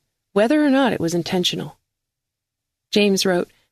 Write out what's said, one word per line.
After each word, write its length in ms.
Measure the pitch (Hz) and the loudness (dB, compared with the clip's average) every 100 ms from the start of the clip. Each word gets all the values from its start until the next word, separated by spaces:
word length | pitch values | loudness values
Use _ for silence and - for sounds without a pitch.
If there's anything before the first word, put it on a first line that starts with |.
| _ _ _ | _ _ _
whether 320 | 202 226 302 | -2 2 2
or 60 | 294 | 2
not 220 | 262 254 | 2 0
it 80 | - | 0
was 140 | 165 | -2
intentional. 640 | 170 165 185 175 - 151 - _ _ _ _ _ _ _ _ _ _ _ | -4 -2 -2 -2 -6 -10 -16 _ _ _ _ _ _ _ _ _ _ _
James 340 | 208 208 190 | 0 2 2
wrote, 260 | 196 175 - _ _ | 0 -2 -4 _ _